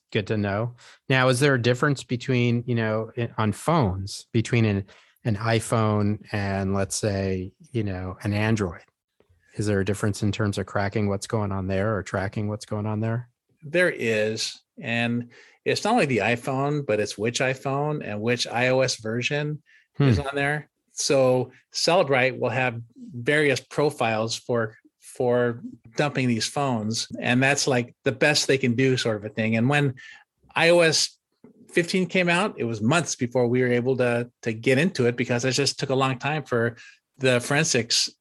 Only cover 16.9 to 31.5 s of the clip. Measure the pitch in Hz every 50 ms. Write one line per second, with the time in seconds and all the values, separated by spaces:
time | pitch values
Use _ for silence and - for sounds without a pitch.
16.9 | 107 107 104 101 - - 101 120 120 - 139 127 127 - - 139 135 139 147 151
17.9 | 151 - - 98 104 104 107 117 123 120 - - 110 117 123 127 127 131 131 123
18.9 | - - 107 110 113 120 123 - 151 147 151 151 151 143 - _ _ _ _ _
19.9 | _ - 139 135 110 - 139 135 139 143 139 143 147 151 - - _ _ _ _
20.9 | _ - - - 151 135 131 127 127 127 123 120 - - _ _ - - - 165
21.9 | 165 190 170 131 139 127 123 131 120 117 123 120 113 131 127 127 117 117 117 -
22.9 | _ - 247 214 156 120 120 147 147 151 156 143 127 - - - - - 147 151
23.9 | 147 - 123 113 110 110 113 113 117 - - - 123 117 113 113 - - _ _
24.9 | _ _ _ - - - 131 120 120 123 123 120 117 120 202 262 - - _ 117
25.9 | - - 151 143 139 143 131 123 117 110 - - - 147 139 135 123 110 107 107
26.9 | 113 - - - - - 120 117 123 127 135 135 143 - - 151 131 123 117 -
27.9 | - _ _ 135 117 117 160 147 151 - - - 139 131 - 123 117 117 135 135
28.9 | 131 127 - 120 107 104 104 107 - - 110 110 113 113 117 131 147 147 143 135
29.9 | 123 - - - - - - _ _ _ _ _ - - 160 165 175 175 170 160
30.9 | 143 - - - - _ _ _ _ _ - -